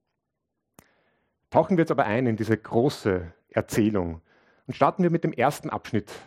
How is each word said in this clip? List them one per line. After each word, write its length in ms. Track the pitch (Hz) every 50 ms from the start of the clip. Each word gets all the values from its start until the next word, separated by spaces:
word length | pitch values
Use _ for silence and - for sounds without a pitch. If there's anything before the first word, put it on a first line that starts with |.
| _ _ _ _ _ _ _ _ _ _ _ _ _ _ _ - _ _ _ _ _ _ _ _ _ _ _ _ _ _
Tauchen 260 | - 147 165 - 196
wir 60 | 165 165
jetzt 80 | -
aber 160 | 151 120 127
ein 200 | 107 104 123 131
in 100 | 120 110
diese 200 | 104 110 101 110
große 760 | 107 - - - 117 123 143 - - - 110 92 90 90 85 - _ _ _
Erzählung 720 | - - - - - 120 104 107 107 98 87 82 80 82 _ _ _ _ _ _ _ _ _
und 80 | - -
starten 280 | - 139 160 - - 180
wir 80 | 175
mit 120 | 170 165 -
dem 100 | 170 -
ersten 380 | - 117 143 147 - - 156
Abschnitt 400 | - 104 - - - 104 - - - - -